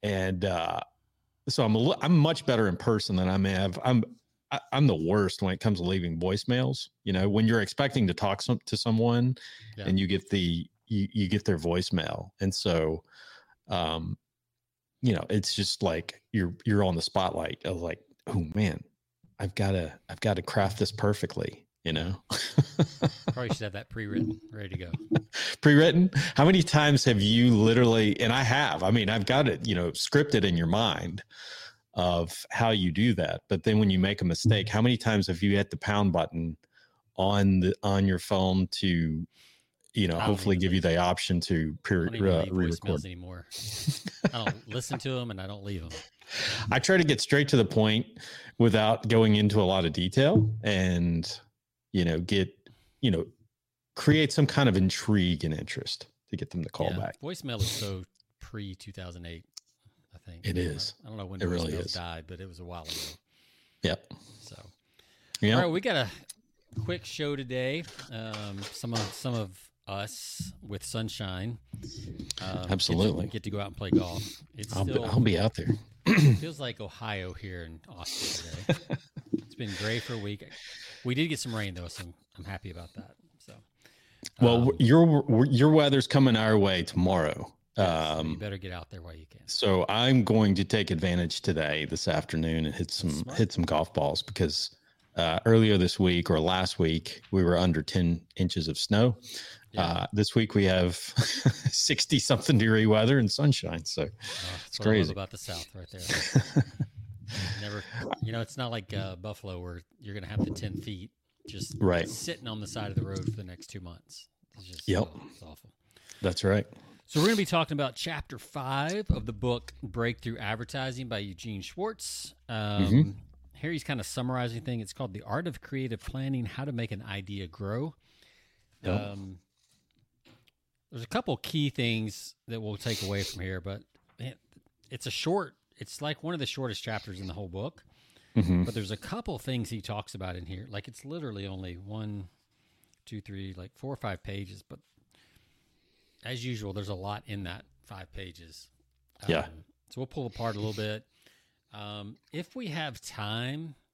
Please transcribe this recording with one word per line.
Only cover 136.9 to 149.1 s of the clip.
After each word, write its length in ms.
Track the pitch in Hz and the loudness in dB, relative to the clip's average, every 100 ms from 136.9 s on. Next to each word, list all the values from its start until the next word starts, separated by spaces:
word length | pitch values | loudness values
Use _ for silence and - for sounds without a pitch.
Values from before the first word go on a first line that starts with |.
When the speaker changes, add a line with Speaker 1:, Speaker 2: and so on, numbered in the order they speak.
| 107 - 92 | -8 -8 -12
Speaker 2:
in 60 | 95 | -10
the 60 | |
whole 140 | 87 98 | -10 -10
book. 360 | 90 120 - _ _ _ _ _ - | -8 -8 -10 _ _ _ _ _ 0
Speaker 1:
Mm-hmm. 280 | 87 90 | 4 4
Speaker 2:
But 100 | 90 | 4
there's 160 | 113 98 | -2 -6
a 60 | 104 | -8
couple 420 | - 208 233 147 | -8 -10 -8 -8
things 320 | - 127 110 | -6 -6 -6
he 100 | 117 | -8
talks 340 | - 107 - | -8 -8 -8
about 220 | 95 92 90 | -10 -8 -8
in 80 | 82 | -10
here. 200 | 92 104 | -12 -10
Like, 180 | 101 - | -12 -12
it's 160 | 120 135 | -18 -14
literally 400 | 165 147 101 98 | -10 -8 -8 -8
only 280 | 95 92 87 | -8 -10 -12
one, 500 | 95 107 107 104 92 _ _ _ _ _ _ _ - | -12 -10 -8 -10 -12 _ _ _ _ _ _ _ -16
two, 140 | 110 | -16
three, 320 | - 98 95 92 | -12 -12 -12 -12
like, 140 | 90 | -16
four 180 | _ 135 | _ -12
or 40 | 139 | -10
five 260 | 110 92 | -8 -8
pages. 400 | - 98 95 98 | -8 -10 -10 -14
But 160 | _ - _ _ _ _ _ _ _ _ _ _ _ _ _ _ | _ -20 _ _ _ _ _ _ _ _ _ _ _ _ _ _
as 200 | - 127 | -12 -8
usual, 280 | 123 117 101 | -6 -6 -6
there's 140 | 95 98 | -8 -8
a 40 | |
lot 280 | 98 98 104 - | -8 -8 -10 -8
in 180 | 101 | -10
that 200 | 92 95 - _ | -8 -10 -16 _
five 280 | _ 95 92 | _ -20 -16
pages. 560 | - 95 80 82 80 - _ _ _ _ | -14 -16 -16 -20 -20 -20 _ _ _ _